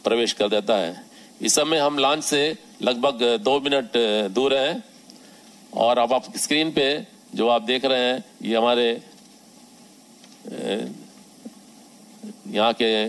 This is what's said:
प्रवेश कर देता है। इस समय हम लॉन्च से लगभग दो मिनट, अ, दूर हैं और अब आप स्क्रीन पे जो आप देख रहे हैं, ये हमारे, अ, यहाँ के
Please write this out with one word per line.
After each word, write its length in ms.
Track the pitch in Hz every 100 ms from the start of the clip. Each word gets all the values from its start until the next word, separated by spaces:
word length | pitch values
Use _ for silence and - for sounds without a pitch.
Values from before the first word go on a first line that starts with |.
प्रवेश 300 | - 117 110
कर 140 | - 104
देता 280 | 104 104 107
है। 280 | 85 87 - - - -
इस 140 | 113 156
समय 220 | 151 160
हम 220 | 143 147
लॉन्च 240 | 135 156
से 320 | - 147 147 156 - -
लगभग 580 | - 123 123 123 120 117
दो 180 | 107 139
मिनट, 380 | 139 139 117 120
अ, 300 | 113 107 101
दूर 280 | 98 135 135
हैं 280 | 135 247 - - - - - - - - -
और 240 | - 117 123
अब 160 | 117
आप 240 | 127 - 107
स्क्रीन 340 | - 147 160
पे 360 | 156 139 147 - - - -
जो 120 | 113
आप 140 | 120
देख 240 | 110 127 131
रहे 140 | 127
हैं, 240 | 123 127 - -
ये 140 | - 113
हमारे, 440 | 117 120 117 117 - - - - - - - - - - - - - - -
अ, 380 | - - - 123 - - - - - - - - - - - - - - - 98
यहाँ 260 | 101 113
के 320 | 117 113 110